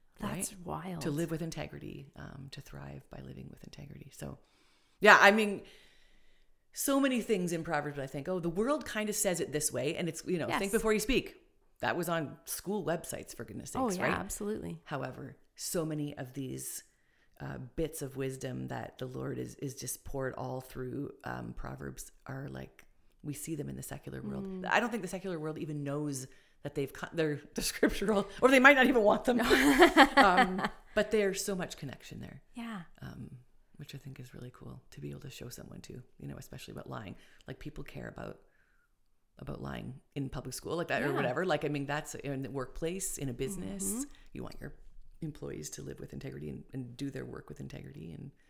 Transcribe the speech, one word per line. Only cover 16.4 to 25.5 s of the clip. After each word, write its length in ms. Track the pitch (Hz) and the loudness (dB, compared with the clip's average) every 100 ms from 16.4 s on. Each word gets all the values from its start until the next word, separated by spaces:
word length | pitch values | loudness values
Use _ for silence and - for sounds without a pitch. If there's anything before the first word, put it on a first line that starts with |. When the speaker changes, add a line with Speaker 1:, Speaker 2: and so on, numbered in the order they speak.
| 131 131 - - - _ _ _ _ - | -6 -8 -8 -10 -14 _ _ _ _ -12
Speaker 1:
uh, 180 | 139 131 | -10 -10
bits 420 | 127 - 156 - | -8 -4 -4 -4
of 160 | 135 131 | -8 -4
wisdom 520 | 131 131 131 127 127 | -4 -4 -6 -6 -6
that 280 | 123 - - | -6 -8 -8
the 80 | 127 | -8
Lord 320 | 131 135 127 | -6 -6 -6
is, 180 | 123 131 | -8 -8
is 180 | 139 | -8
just 300 | 123 127 - | -8 -8 -8
poured 280 | - 139 131 | -6 -4 -4
all 280 | - 127 131 | -4 -6 -6
through, 500 | - 127 127 123 147 - | -8 -8 -6 -6 -8 -10
um, 280 | - 123 117 | -10 -8 -8
Proverbs 580 | - - 131 139 127 - - - | -8 -10 -8 -10 -10 -14 -16 -12
are, 220 | 135 139 | -10 -8
like, 380 | 131 131 - - _ - _ | -10 -12 -18 -20 _ -20 _
we 120 | - | -10
see 200 | 139 - | -8 -6
them 140 | 151 139 | -6 -6
in 80 | 135 | -8
the 60 | |
secular 400 | - 135 - 131 | -10 -12 -10 -10
world. 220 | - - 196 | -8 -6 -6
Speaker 2:
Mm. 200 | 185 - | -6 2
Speaker 1:
I 100 | 202 | 2
don't 80 | 226 | 2
think 140 | 226 | -2
the 60 | 175 | -6
secular 300 | 185 190 165 | -6 -6 -4
world 200 | 156 | -4